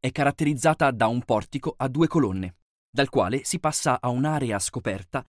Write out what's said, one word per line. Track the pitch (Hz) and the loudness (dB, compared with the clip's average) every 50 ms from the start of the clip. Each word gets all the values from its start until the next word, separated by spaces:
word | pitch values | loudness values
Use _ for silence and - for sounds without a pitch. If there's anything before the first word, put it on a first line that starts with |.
è | - 131 | -6 -4
caratterizzata | - - 139 143 - - 156 147 151 123 160 160 156 - 151 135 | -2 0 0 0 0 0 0 0 0 2 2 2 4 4 2 2
da | 123 104 113 | 2 2 0
un | 110 120 127 | 0 0 0
portico | - - 113 107 - - - 135 - 160 - | 0 0 0 0 0 -2 -8 -6 -6 -6 -4
a | - 127 | -4 -4
due | 131 127 151 165 156 | -2 0 2 2 2
colonne, | - 165 131 98 95 95 92 90 - _ _ _ _ _ _ _ | 4 2 2 2 0 -4 -6 -8 -10 _ _ _ _ _ _ _
dal | - 135 139 - | -2 -2 -2 2
quale | - 127 92 92 123 139 - | 2 2 2 2 0 -4 -4
si | - - - | -4 -4 -2
passa | - 156 - - - 151 127 - | -2 -2 -2 0 0 0 0 0
a | - 127 | 0 -2
un'area | 120 127 143 151 156 147 131 113 104 98 | 0 0 0 0 0 0 0 -2 -2 -2
scoperta | - - - - - 110 95 98 92 - - 131 - _ | -4 -4 -6 -6 -4 -4 -6 -6 -6 -8 -8 -8 -8 _